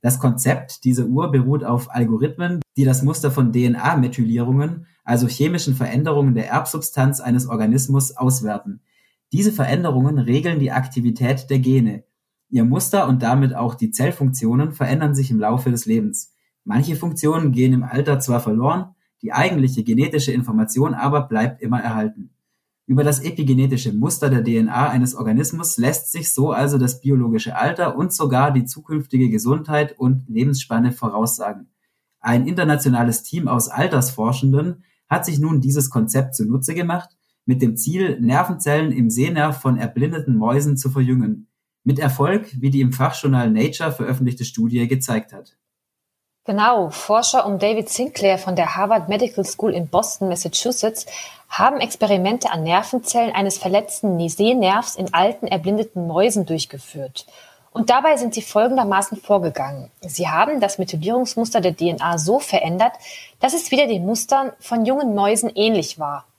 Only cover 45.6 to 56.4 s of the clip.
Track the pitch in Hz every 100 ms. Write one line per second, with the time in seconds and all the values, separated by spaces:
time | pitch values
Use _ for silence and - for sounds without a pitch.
45.6 | _ _ _ _ _ _ _ _ - 202
46.6 | 214 240 170 - - 220 226 254 208 196
47.6 | 202 220 220 - 262 - 196 190 190 180
48.6 | 165 180 196 220 165 208 240 214 190 -
49.6 | 220 175 160 180 226 - 190 175 170 -
50.6 | 233 247 220 226 - - - - _ -
51.6 | 240 285 240 - 214 196 185 240 - 170
52.6 | 160 180 - 247 233 240 233 190 196 190
53.6 | 190 202 208 - 214 175 170 - 208 254
54.6 | 190 202 233 - 185 170 196 233 - 185
55.6 | 165 208 220 180 170 165 220 208